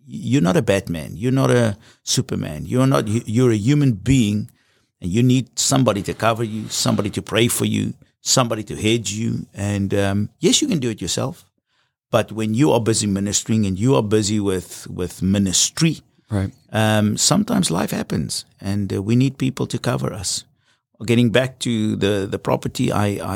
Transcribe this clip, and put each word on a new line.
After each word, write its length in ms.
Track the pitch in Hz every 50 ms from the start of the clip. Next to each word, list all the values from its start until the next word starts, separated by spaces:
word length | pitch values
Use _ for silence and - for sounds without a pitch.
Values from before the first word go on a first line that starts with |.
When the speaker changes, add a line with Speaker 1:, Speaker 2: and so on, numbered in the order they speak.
| _
Speaker 1:
You're 360 | 131 - - - 117 123 143
not 140 | 165 180 180 160
a 40 |
Batman. 540 | 107 98 98 98 - - 85 80 67 - -
You're 160 | 85 113 131
not 180 | 131 135 135 127
a 280 | 127 120 117 110 101 - - - - _
Superman. 640 | - - - 131 - - 104 98 - - 76 76 73
You're 200 | - 113 123 131 135
not, 200 | 139 143 113 104
you, 140 | 107 117 -
you're 280 | - 107 123 127 120
a 40 | 113
human 360 | 107 98 131 147 147 143 131
being, 580 | 110 90 - 120 135 131 110 104 104 104 117 - _ _ _ _ _ _ _ _ _ -
and 100 | 95 87
you 120 | 90 117
need 360 | 123 127 123 131 117 - - -
somebody 440 | - - 139 135 127 110 98 101
to 100 | 90 -
cover 320 | 82 - 107 113 113 107 120
you, 240 | 107 110 107 110 117
somebody 400 | - - - 123 113 101 104 101
to 120 | - -
pray 260 | 95 - 90 110 120 120
for 160 | - - 113
you, 280 | 107 107 104 101 113 - - - _ _ _
somebody 440 | - - - 135 123 117 117 107 107
to 100 | - -
head 340 | - 107 107 117 120 107 95
you. 380 | 101 110 113 117 117 - - - -
And, 400 | - 98 101 101 101 98 95 101
um, 360 | 98 98 98 98 104 104 - _ _
yes, 200 | 151 202 247 -
you 60 | 311 294
can 120 | 202 147
do 100 | 123 117
it 100 | 107 -
yourself. 440 | 95 - - 117 117 143 175 - - _ _ _ _ _ _ _ _ _ _ _ _ _
But 220 | - 110 104 -
when 220 | 101 110 110 110 110
you 180 | 120 147 151
are 80 | 123 120
busy 260 | 107 113 107 95 110
ministering 580 | 104 98 98 98 104 98 - - - 110 110 104
and 120 | 95 92 90
you 160 | 110 131 135
are 80 | 135
busy 380 | 113 101 110 110 104 98 110 107
with, 480 | 98 98 95 90 90 - - - - -
with 320 | - 92 90 87 - -
ministry, 760 | 92 95 98 104 98 95 90 - - - - - 165 160 139 - - _ _ _ _ -
Speaker 2:
Right. 220 | 107 98 95 92 - _ _ _
Speaker 1:
um, 440 | - 107 110 107 107 107 104 107 -
sometimes 540 | - - - - 202 202 - - 190 165 -
life 200 | 160 - - -
happens, 520 | - - - - - - 71 - - - - _ _ -
and, 320 | 98 98 101 104 101 92
uh, 80 | 101 101
we 120 | 95 107 117
need 240 | 123 131 135 131 -
people 280 | 131 131 123 - - -
to 100 | - 113
cover 340 | - 120 131 131 131 127
us. 320 | - 104 92 - - - - _ _ _ _ _ _ _ _ _ _ - 104
Getting 240 | 107 117 120 123 113
back 280 | 98 120 131 131 - -
to 340 | - 123 117 110 107 107 107
the, 300 | 98 98 98 104 98 98 104
the 100 | - 98
property, 500 | - - 127 - - - - - 127 -
I, 160 | - 101 104 104 101 - 85 98 95